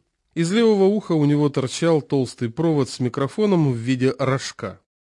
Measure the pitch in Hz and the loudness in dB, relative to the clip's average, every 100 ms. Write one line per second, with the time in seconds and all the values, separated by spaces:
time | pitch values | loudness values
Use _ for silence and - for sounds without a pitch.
0 | _ _ _ 165 165 214 226 202 190 208 | _ _ _ -4 -2 2 2 4 2 2
1 | - 160 147 147 147 143 127 - 165 160 | 0 2 2 2 2 0 -4 -2 0 0
2 | - 139 120 - 120 113 165 147 127 - | 0 -2 -2 -4 -6 -2 0 0 -2 -2
3 | 123 131 135 - 208 180 143 117 117 131 | -4 -2 -4 0 2 2 2 0 -2 0
4 | 127 - 131 135 - - 98 92 _ _ | 0 0 -2 -2 -6 -12 -12 -12 _ _
5 | _ | _